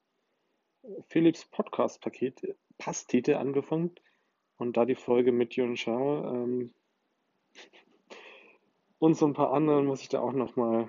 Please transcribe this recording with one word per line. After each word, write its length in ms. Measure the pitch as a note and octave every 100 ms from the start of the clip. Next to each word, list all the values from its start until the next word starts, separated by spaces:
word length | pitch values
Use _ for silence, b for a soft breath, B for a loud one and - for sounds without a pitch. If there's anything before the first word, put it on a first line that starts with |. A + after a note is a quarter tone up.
| _ _ _ _ _ _ _ _ B3 F#3+ -
Philips 380 | D#3+ E3 D#3+ -
Podcast-Paket, 1120 | - - - B2 - A#2 - C3 - - - _ -
Pastete 640 | - - - B2+ B2 C#3+
angefangen 560 | B2+ C#3 - D#3+ E3+ - _ _ _ _ _ -
und 200 | B2 A#2
da 80 | A#2+
die 80 |
Folge 380 | B2+ - B2 B2+
mit 240 | A#2+ A#2+ -
Jürgen 200 | A#2+ A#2+
Schauer, 560 | - A#2 C#3 D3 -
ähm, 400 | B2 A#2+ B2 A#2+ _ _ _ _ _ _ _ _ B B B _ _ - B B B B B _ _ _ -
und 160 | D#3+ D#3
so 100 | D3+
ein 80 |
paar 200 | C#3 C#3+
anderen 340 | C3+ D#3 D3 C#3
muss 140 | C3+
ich 80 | -
da 100 | C3
auch 140 | A#2+
noch 220 | C3 A#2 -
mal, 320 | A#2 A2+